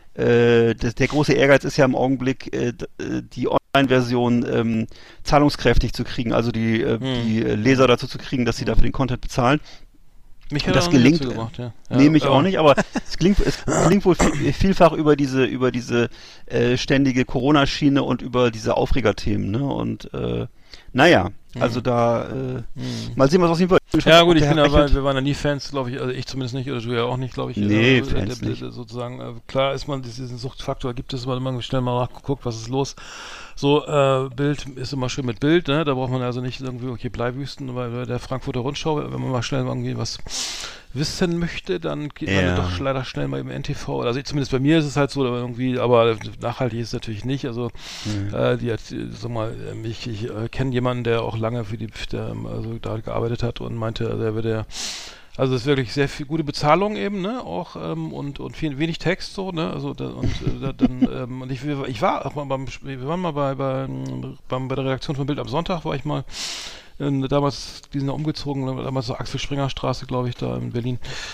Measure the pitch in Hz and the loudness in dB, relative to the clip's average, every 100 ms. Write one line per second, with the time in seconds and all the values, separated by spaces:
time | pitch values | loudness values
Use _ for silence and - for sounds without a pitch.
0 | - - 120 120 120 117 117 113 120 - | -14 0 4 6 8 8 6 2 -2 0
1 | 131 143 151 131 139 135 123 - 131 127 | 2 4 4 6 6 6 4 4 4 4
2 | 127 131 127 131 - - 123 117 - - | 2 0 -2 -4 -6 -4 -4 -4 -8 -8
3 | - 123 117 123 131 139 - 139 131 127 | -6 -6 -6 -4 0 0 2 2 4 4
4 | 120 123 120 120 - 120 113 110 110 - | 4 2 2 2 2 0 0 0 -4 -8
5 | - - - 147 147 - 120 120 120 - | -18 -10 2 4 4 4 4 6 4 0
6 | 120 - 117 117 117 113 113 110 - 113 | -4 -4 0 2 2 0 2 2 2 0
7 | 131 123 113 110 123 113 117 131 127 120 | -2 -2 0 0 0 2 4 6 6 4
8 | 139 - - 131 120 - 117 113 117 - | 0 -10 -6 -2 0 -2 4 6 6 4
9 | 131 123 - - 123 151 - - - - | -2 -2 -4 0 2 2 -2 -18 -20 -20
10 | - - - - - 143 - 185 - 143 | -20 -20 -20 -16 -6 -4 2 2 4 6
11 | 123 165 131 110 113 - 120 - - 127 | 6 4 0 -4 -6 -8 -10 -12 -2 4
12 | 147 151 139 135 185 190 151 - - 254 | 6 6 6 4 4 6 6 6 2 -4
13 | - - 175 202 - - - 151 160 196 | -4 2 4 6 4 0 0 2 4 4
14 | 190 165 170 151 139 - 196 185 165 156 | 4 4 2 2 0 2 2 6 6 6
15 | 151 143 139 131 123 123 127 123 117 120 | 4 4 4 2 2 2 0 0 0 0
16 | 113 - - - - 127 120 127 - 139 | 0 -2 -18 -18 -4 0 2 2 2 2
17 | 135 127 123 131 131 147 135 - 147 139 | 4 2 0 0 4 4 4 2 2 4
18 | 135 123 123 123 120 110 117 - 131 131 | 2 -2 -2 2 2 2 -2 0 4 4
19 | 107 - - 104 101 113 139 113 117 110 | 4 2 0 0 0 -2 -2 -2 -4 -6
20 | - - 120 120 117 - - - - 123 | -8 -6 -4 -4 -6 -12 -20 -20 -4 4
21 | 165 123 92 - - 123 127 120 123 120 | 6 6 4 -6 -14 -2 -2 0 0 2
22 | 120 117 - 131 127 127 113 - 127 117 | 2 2 -2 -6 -6 -6 -8 -8 -8 -6
23 | 117 120 135 185 170 165 180 185 - 156 | -4 4 6 6 6 4 4 4 4 2
24 | 151 165 170 160 147 156 143 143 143 135 | 8 8 10 6 6 6 6 6 6 4
25 | 135 135 139 139 147 143 - 139 123 127 | 4 2 0 0 0 -2 -4 -4 -4 -4
26 | 127 131 - 131 127 131 127 123 113 120 | -4 -4 -6 -6 -6 -6 -6 -6 -2 0
27 | 120 127 127 135 127 110 104 107 120 127 | 0 -2 -4 -4 -4 0 2 4 6 4
28 | - - - 120 117 123 127 117 110 120 | 4 2 0 -4 -4 -6 -8 -10 -10 -10
29 | 120 127 123 117 - 135 135 135 - 139 | -10 -10 -10 -12 -4 0 0 -2 -4 -6
30 | 123 117 127 120 127 - - 135 131 123 | -6 -10 -10 -8 -10 -8 -8 -6 -6 -6
31 | - 131 123 127 131 127 - 131 123 123 | -8 -6 -4 -4 -4 -4 -2 -2 0 0
32 | 123 - - 143 123 110 113 135 131 - | -2 -4 -6 -4 -4 -6 -4 -2 -2 -6
33 | - - - - - - 139 147 147 147 | -16 -16 -16 -16 -14 -2 2 2 2 2
34 | 135 131 135 123 143 143 135 139 123 139 | 4 2 0 -2 -2 -2 -6 -10 -6 -4
35 | 127 - 127 107 143 175 156 147 151 131 | -4 -2 -4 0 4 4 4 2 2 0
36 | 131 127 123 123 127 123 127 123 127 120 | 0 -2 -2 -2 -6 -6 -8 -6 -6 -6
37 | 123 107 120 123 135 - 131 123 120 120 | -6 -2 -2 -4 -8 -8 -8 -6 -6 -6
38 | 120 123 - 131 139 131 127 143 165 147 | -4 -6 -4 -6 -4 -4 -4 -4 -2 -2
39 | 127 131 127 123 113 135 127 127 123 120 | -2 -4 -2 -2 -2 -2 -2 -4 -4 -4
40 | 117 - - - - - - - - 123 | -6 -8 -8 -8 -8 -8 -10 -14 -10 -6
41 | 156 - 180 170 170 - - 180 160 147 | -6 -2 -2 0 -4 -6 -6 -6 -4 -6
42 | 147 - 151 98 90 90 90 90 135 131 | -8 -8 0 2 2 2 0 -2 -2 -2
43 | 131 147 139 135 131 131 143 143 - 139 | -4 -4 -4 -4 -6 -6 -6 -6 -4 -4
44 | 123 127 - 147 127 127 139 165 147 143 | -2 -2 -2 -4 0 2 4 4 4 0
45 | 143 139 123 120 123 117 127 120 120 117 | 0 0 0 -2 -4 -4 -2 0 4 6
46 | 117 107 107 - 117 - 127 117 117 123 | 6 2 -4 -8 -6 -2 -2 -2 -6 -6
47 | - 104 127 131 131 117 120 - - - | -8 -6 -4 -4 -4 -4 -6 -8 -14 -10
48 | 107 104 101 120 123 123 120 110 - 123 | -6 -4 -4 0 0 0 -2 -4 -6 -10
49 | 117 110 113 117 107 113 104 107 113 113 | -10 -10 -8 -6 -6 -6 -10 -8 -8 -8
50 | 123 104 117 104 117 - 135 123 127 123 | -8 -8 -6 -6 -6 -4 -2 0 0 -2
51 | 120 117 113 113 110 120 107 113 113 - | 0 0 -2 -2 -2 -4 -6 -8 -10 -10
52 | - 113 110 110 110 113 110 117 - 110 | -8 -6 -6 -8 -8 -8 -8 -8 -6 -6
53 | 113 110 113 117 120 - 120 117 113 - | -6 -4 -2 -2 -4 -4 -8 -6 -4 -4
54 | 113 110 110 110 110 110 110 - - - | -4 -2 -2 -2 -2 -2 -4 -8 -10 -10
55 | - - - - 131 127 127 139 117 147 | -14 -18 -12 -2 0 0 2 2 0 0
56 | 143 - 135 160 143 - 147 165 208 208 | -2 -2 -4 -4 -4 0 4 4 2 -2
57 | 202 202 185 254 - 175 170 175 165 160 | -4 -4 -4 -6 -6 -8 -8 -10 -8 -6
58 | 160 135 143 139 131 - 156 135 165 165 | -6 -6 -8 -8 -10 -6 -6 -2 -4 -2
59 | - 190 - - 190 165 180 156 139 127 | -2 -2 -6 -8 -6 -4 -4 -4 -6 -6
60 | 131 123 - - - 123 131 - - 127 | -8 -2 -2 0 -2 -4 -6 0 0 2
61 | 262 127 123 127 131 131 143 139 - 107 | 0 0 -8 -8 -8 -6 -4 -4 -6 -2
62 | 185 - 139 147 139 135 135 - 135 135 | 0 0 -4 -6 -6 -6 -6 -10 -10 -8
63 | 131 180 180 147 139 135 135 131 135 131 | -6 -4 -4 -2 -2 -2 -2 -4 -4 -6
64 | 135 131 127 131 - 131 131 131 135 131 | -8 -8 -10 -12 -6 -6 -4 -2 -2 -2
65 | - 139 139 135 117 143 170 170 156 143 | -4 -4 -2 -4 -4 -4 -2 -4 -4 -6
66 | 151 143 - - - - - - - - | -4 -6 -6 -10 -10 -10 -12 -16 -18 -6
67 | 143 139 131 143 143 - - - - 143 | -2 -2 0 2 2 -2 -10 -16 -10 -6
68 | 139 135 156 - 143 135 131 127 127 131 | -4 -4 -4 -4 -6 -4 -4 -4 -4 -4
69 | 120 123 - 135 - 143 135 - 131 127 | -4 -6 -6 -6 -4 -2 -2 -2 -4 -4
70 | 131 127 123 120 123 123 120 117 120 123 | -4 -4 -4 -4 -4 -4 -4 -4 -4 -4
71 | - - - | -6 -8 -10